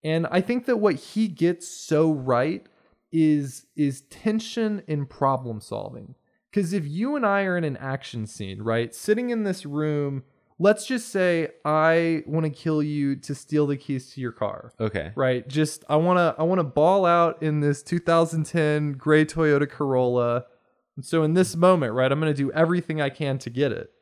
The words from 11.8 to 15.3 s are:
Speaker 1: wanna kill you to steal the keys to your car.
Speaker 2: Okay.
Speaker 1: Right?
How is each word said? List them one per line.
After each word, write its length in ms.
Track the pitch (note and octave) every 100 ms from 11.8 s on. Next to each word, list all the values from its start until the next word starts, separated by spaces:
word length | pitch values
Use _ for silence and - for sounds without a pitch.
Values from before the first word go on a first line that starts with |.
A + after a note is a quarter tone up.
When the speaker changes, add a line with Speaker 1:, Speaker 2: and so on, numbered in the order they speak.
| D#3+ E3 E3 E3 -
Speaker 1:
wanna 240 | D#3 D#3+
kill 320 | C#3 E3 D#3
you 340 | D3 D3 C#3 C3+
to 180 | -
steal 320 | C#3 - D3+ D3
the 100 | C#3
keys 340 | - C3+ C3
to 80 | -
your 120 | B2
car. 400 | - G#2 G2 A2 _
Speaker 2:
Okay. 340 | A2 G2 D#2+ G#2+
Speaker 1:
Right? 320 | C3